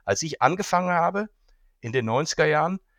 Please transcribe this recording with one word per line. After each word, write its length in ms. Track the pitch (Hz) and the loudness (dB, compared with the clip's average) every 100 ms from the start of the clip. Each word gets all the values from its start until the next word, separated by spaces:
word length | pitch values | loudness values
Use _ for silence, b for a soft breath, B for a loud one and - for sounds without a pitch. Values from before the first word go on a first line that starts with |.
| - | -2
Als 180 | - | -2
ich 180 | 160 190 | -4 0
angefangen 500 | 127 185 - 180 180 | 2 2 0 0 0
habe 360 | 175 170 202 214 _ _ _ _ _ | 0 0 -2 -6 _ _ _ _ _
in 100 | 117 | -4
den 140 | 123 110 | -2 0
neunziger 400 | 120 160 - 151 | 0 0 0 2
Jahren, 340 | 151 165 185 - | 2 0 -4 -10